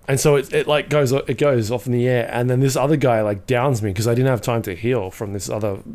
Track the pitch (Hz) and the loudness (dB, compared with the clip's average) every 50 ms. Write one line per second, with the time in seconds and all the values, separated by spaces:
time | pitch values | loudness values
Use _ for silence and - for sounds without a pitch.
0 | - - 135 127 - 156 143 139 127 - - 151 135 147 151 147 131 - 143 151 | -4 -2 0 2 4 4 4 4 2 0 0 0 0 2 0 0 0 0 0 2
1 | 143 120 131 139 - - 131 - 147 143 131 120 110 101 123 120 - 127 120 120 | 2 2 0 0 -2 -2 -2 0 2 2 2 2 0 -2 -4 -4 -2 -2 0 0
2 | 120 127 127 120 113 - - 117 123 127 127 127 139 135 127 139 123 143 160 143 | 2 2 2 0 0 -2 -2 -2 0 0 2 2 2 2 2 2 2 2 2 2
3 | 131 127 117 110 107 104 104 98 - - 127 120 123 143 131 107 107 104 95 104 | 2 2 2 2 2 0 -2 -4 -2 -2 0 2 2 2 0 0 -2 -2 -2 0
4 | 110 117 117 123 131 135 127 110 - - 120 117 107 104 90 82 - 123 127 117 | 0 0 2 2 2 2 0 0 0 -2 -2 -2 -2 -4 -6 -4 -2 -2 0 0
5 | 92 95 - - 113 101 98 101 92 - 117 107 107 104 98 98 98 - - | -2 -4 -8 -8 -8 -6 -6 -6 -6 -6 -4 -4 -2 -4 -4 -6 -10 -14 -16